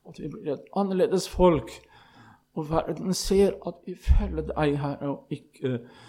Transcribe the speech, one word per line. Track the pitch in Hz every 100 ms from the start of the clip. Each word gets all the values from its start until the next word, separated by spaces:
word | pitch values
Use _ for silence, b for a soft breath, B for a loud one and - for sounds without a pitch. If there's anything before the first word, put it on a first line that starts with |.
| -
at | -
vi | 151
blir | - - 139
et | - -
annerledes | 196 185 170 185 -
folk, | - 180 151 - - B B B B B B _ -
og | 151
verden | 160 - 156 190
ser | 180 - 196 196 - 175
at | - -
vi |
følger | 180 - 220 202 156 156
deg, | - 151 143
Herre, | 139 143 143
og | 139 -
ikke | 147 - - 131 120 B B